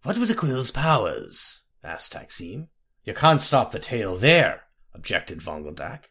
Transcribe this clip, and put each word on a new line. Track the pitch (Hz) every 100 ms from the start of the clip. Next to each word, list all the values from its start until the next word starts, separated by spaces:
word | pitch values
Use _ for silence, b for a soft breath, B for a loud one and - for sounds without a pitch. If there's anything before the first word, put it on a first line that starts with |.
What | 143 202
were | 240
the | 226
quill's | 156 131 127
powers?" | - 156 147 92 60 - - - - _ _
asked | - 82 -
Taksim. | - - - 87 123 165 _ _ _
"You | -
can't | 101 156 156
stop | - 139 113
the | 92
tale | - 120 101 92
there," | 123 170 110 - _ _ _
objected | - - 92 - 80
Vongeldak. | 80 78 76 76 80 147 _